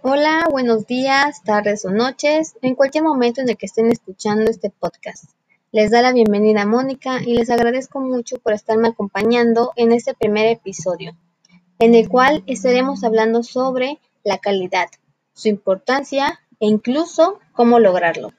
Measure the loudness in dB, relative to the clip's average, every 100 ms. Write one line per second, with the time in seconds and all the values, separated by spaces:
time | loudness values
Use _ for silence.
0 | 0 2 2 2 0 0 0 0 -2 -4
1 | 0 0 0 -4 -2 0 0 -4 -4 -2
2 | -2 -2 0 0 -2 -6 -6 -4 -4 -2
3 | -2 0 -2 -2 -4 -6 -6 -2 0 0
4 | -6 -8 -4 -2 -2 -2 -8 _ -10 _
5 | -18 -18 -20 _ _ _ _ 0 2 4
6 | 4 4 2 2 2 2 2 0 -2 -6
7 | -8 -6 -2 -2 0 0 0 -2 -6 -8
8 | -4 -6 -6 -8 -4 -4 -2 0 0 -2
9 | -8 -2 0 2 2 2 0 0 2 2
10 | 0 -4 -2 0 0 0 -6 -8 -6 -6
11 | -10 -18 _ _ _ _ _ _ 6 6
12 | 4 2 2 2 -4 -4 0 0 0 -4
13 | 0 2 2 0 -4 -4 -4 -2 -4 -6
14 | _ _ -6 -4 -2 -4 -2 -4 -4 _
15 | _ _ _ _ -4 -2 -2 -4 -2 -4
16 | -2 -4 -4 -6 _ _ 0 0 0 -4
17 | -4 2 0 0 _ 0 4 6 4 4
18 | 0 -4 -10